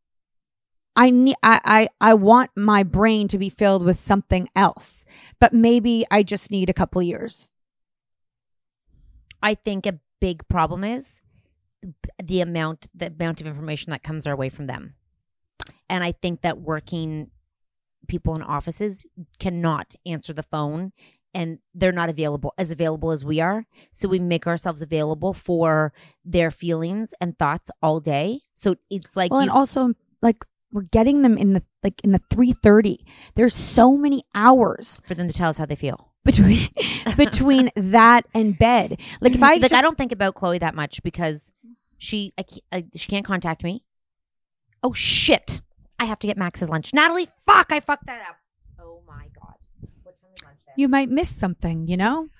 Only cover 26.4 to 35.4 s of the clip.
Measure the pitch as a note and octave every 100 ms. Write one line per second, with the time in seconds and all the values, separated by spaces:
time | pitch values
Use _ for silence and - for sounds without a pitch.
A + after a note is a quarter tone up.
26.4 | E3 - E3+ E3 E3 G3+ A3 - F3 -
27.4 | D3 E3 - - D#3+ D#3 D3+ C#3+ F3 C4+
28.4 | _ - G3+ - - G3 - F#3+ F3+ C4
29.4 | C#4 C4 C4+ C4+ B3+ - _ _ A#3 A3
30.4 | - _ _ G#3 F3+ A3+ A#3 C#4+ C4 G#3+
31.4 | G3 G3 - _ G#3 - G#3 F#3+ - A3
32.4 | B3+ A#3 G#3+ G#3 G#3 - _ - - -
33.4 | G3+ - - - B3 C#4+ C#4+ C#4 - G3+
34.4 | A#3 C4 - - - - - E3+ F3 -